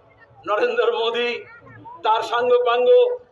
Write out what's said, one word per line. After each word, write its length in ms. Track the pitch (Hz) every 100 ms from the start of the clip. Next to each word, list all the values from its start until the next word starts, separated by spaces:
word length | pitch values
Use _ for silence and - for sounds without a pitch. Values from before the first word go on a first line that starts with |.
| _ _ _ _ 175
নরেন্দ্র 440 | 208 247 233 226
মোদী, 520 | 220 226 233 240 233 - - - - - -
তার 200 | 220 220
সাঙ্গপাঙ্গ, 680 | - 240 247 247 247 247 247 247 247 247 -